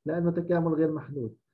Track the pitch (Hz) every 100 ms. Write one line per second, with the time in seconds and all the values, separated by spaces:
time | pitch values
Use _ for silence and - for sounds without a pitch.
0 | 147 165 170 170 175 170 165 156 160 151
1 | 123 143 113 - _